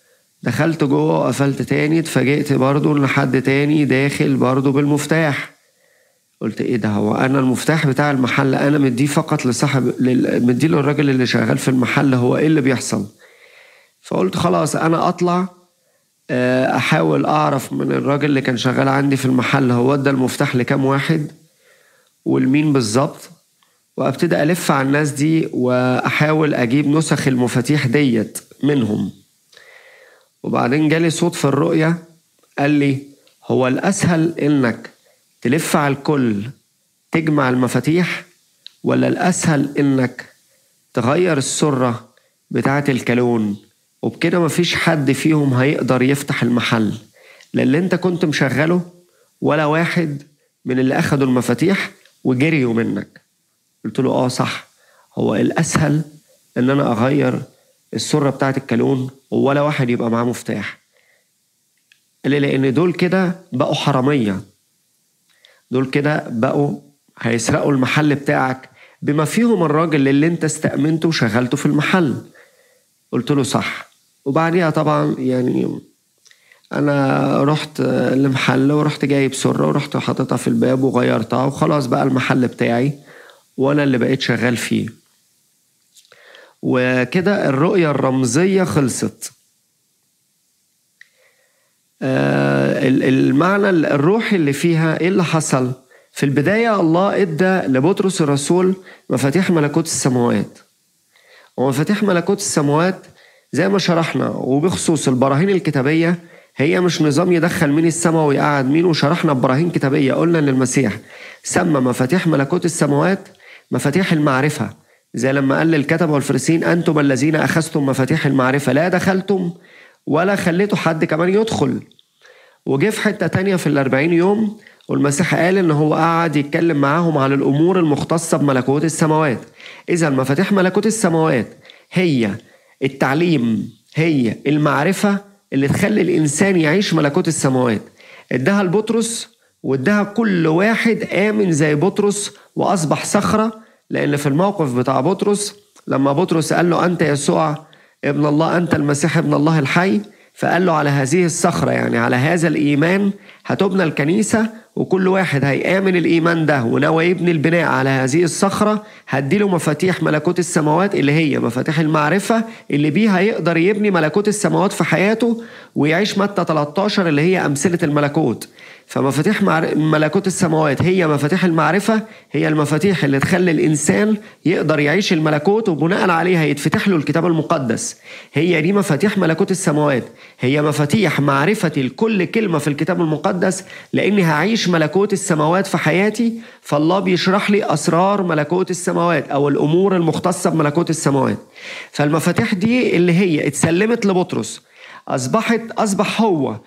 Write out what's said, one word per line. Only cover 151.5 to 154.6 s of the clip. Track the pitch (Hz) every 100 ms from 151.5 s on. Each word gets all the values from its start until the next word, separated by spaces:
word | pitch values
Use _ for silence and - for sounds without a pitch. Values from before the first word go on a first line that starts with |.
| 165 135
يعني | 123 120 117
على | 120 127
هذا | 143 175 165
الإيمان، | 151 143 143 156 196 202 202 - - -
"هتبنى | 127 196 190
الكنيسة"، | 165 - 143 196 214 220 220 -